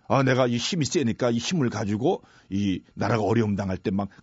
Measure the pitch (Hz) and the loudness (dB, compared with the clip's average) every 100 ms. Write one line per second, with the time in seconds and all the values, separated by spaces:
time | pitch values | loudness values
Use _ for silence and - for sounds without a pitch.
0 | - 120 135 131 123 120 - 185 127 180 | 0 2 4 2 2 0 -2 -2 0 0
1 | 120 107 123 117 - 180 123 107 104 107 | 0 0 0 0 -2 0 0 -2 -2 0
2 | 131 196 - - _ 95 101 90 - - | 0 -2 -6 -20 _ -2 0 -2 -6 -6
3 | 101 113 101 113 107 98 98 92 - 98 | -2 0 2 2 2 0 -2 -4 -2 -2
4 | 101 - | -4 -8